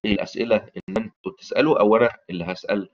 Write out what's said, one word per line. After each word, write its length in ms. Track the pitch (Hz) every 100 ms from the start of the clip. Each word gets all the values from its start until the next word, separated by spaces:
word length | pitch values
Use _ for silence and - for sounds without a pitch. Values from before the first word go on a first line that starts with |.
الأسئلة 520 | 107 101 92 - 113 107
إن 400 | - - - 101
أنتوا 360 | 110 _ 95 -
تسألوا 420 | - - 147 143
أو 160 | 104 110
أنا 140 | 117 - -
اللي 140 | 90
هسأل 440 | 85 92 - 104 92